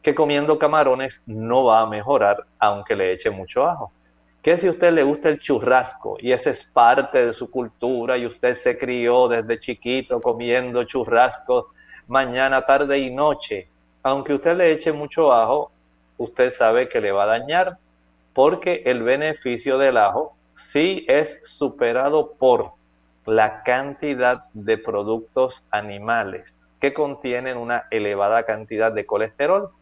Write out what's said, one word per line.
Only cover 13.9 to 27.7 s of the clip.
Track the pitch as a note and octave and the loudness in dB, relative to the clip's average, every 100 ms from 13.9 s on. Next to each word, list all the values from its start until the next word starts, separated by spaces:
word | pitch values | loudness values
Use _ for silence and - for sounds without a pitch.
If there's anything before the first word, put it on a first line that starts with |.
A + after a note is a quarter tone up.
| _ | _
aunque | C3 C#3 C3+ | -4 -4 -2
usted | C#3+ E3 F3 | -2 0 2
le | F3 | 2
eche | D#3 D#3+ | 2 -2
mucho | D3+ D3 - D#3 | -4 -6 0 4
ajo, | A#2+ A2+ C#3+ C#3+ _ _ _ _ _ | 4 4 0 -4 _ _ _ _ _
usted | A#2 - B2+ | -10 0 0
sabe | B2 A2+ A#2 B2+ | 4 2 4 0
que | B2 | -2
le | G#2 | -2
va | G2 | 0
a | G2+ A2+ | 0 0
dañar, | C3 E3+ F#3 F3 _ _ _ _ _ | 0 0 -2 -4 _ _ _ _ _
porque | - C#3 F3+ F#3 - B2+ | 2 2 2 -4 -2 -2
el | B2 | -2
beneficio | A#2 C3+ D#3 D3+ C3 A#2+ C#3 C3 | 0 0 -2 -4 -6 -6 -2 2
del | C#3 B2 | 2 4
ajo | G#2 F#2+ D#3 _ _ - | 2 2 -6 _ _ -20
sí | - C#3+ E3+ F#3+ - | -6 0 0 -2 0
es | C#3 D3+ - | 0 0 -8
superado | - - C#3 - A#2+ A#2 C#3 D#3 D3 | -20 -6 -6 -2 -2 0 0 0 -2
por | - C3 A#2+ A#2 - _ _ _ _ - | 0 2 2 0 -10 _ _ _ _ -2
la | A2 G#2+ - | 2 2 0
cantidad | - B2+ C#3 C#3 D3 C3 B2 B2+ - | -2 -2 -2 -8 -6 -2 0 -2 -6
de | G#2+ G2+ A2 | -12 -4 -4
productos | A2+ G2+ G#2 A2+ A2+ - C3 - _ | -2 -6 -4 -6 -4 -2 -2 -4 _
animales | G#2+ G#2 G2+ G#2 A#2 G2+ F#2 - _ _ _ | -6 -6 -12 -4 -2 -2 -10 -16 _ _ _
que | C#3 | -4
contienen | C#3 D3 C#3 B2+ B2 C3 B2 | -2 -4 -4 -6 -6 -6 -10
una | A#2 | -6